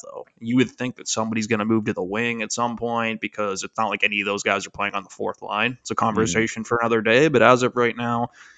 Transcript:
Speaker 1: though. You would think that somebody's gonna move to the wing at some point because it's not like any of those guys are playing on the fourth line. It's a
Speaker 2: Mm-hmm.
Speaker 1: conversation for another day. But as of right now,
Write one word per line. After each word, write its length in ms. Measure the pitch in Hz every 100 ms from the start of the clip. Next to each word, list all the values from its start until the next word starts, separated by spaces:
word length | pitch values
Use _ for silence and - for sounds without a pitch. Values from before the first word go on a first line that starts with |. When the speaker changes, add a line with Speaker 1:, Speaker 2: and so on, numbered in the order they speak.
Speaker 1:
though. 220 | - - - _
You 160 | 113 127
would 160 | 113
think 240 | - 127 -
that 120 | -
somebody's 380 | - 110 113 110
gonna 200 | 110 107
move 200 | 113 107
to 80 |
the 100 | 101
wing 380 | 92 104 120 117
at 100 | 110
some 240 | - 120 110
point 460 | 117 117 113 110
because 420 | 110 - 104 95
it's 140 | 98 -
not 120 | 110
like 140 | 101
any 180 | 104 104
of 40 | 101
those 160 | 101
guys 240 | 107 98 95
are 60 |
playing 240 | - 101 101
on 80 |
the 80 | 95
fourth 320 | - 104 98
line. 340 | 101 101 113 127
It's 100 | -
a 20 |
Speaker 2:
Mm-hmm. 120 | 110 113
Speaker 1:
conversation 580 | 107 113 113 113 -
for 160 | 110 120
another 220 | 117 113
day. 260 | 110 120 160
But 160 | 127
as 180 | 113 127
of 140 | 123 -
right 200 | 120 113
now, 340 | 120 117 120 - -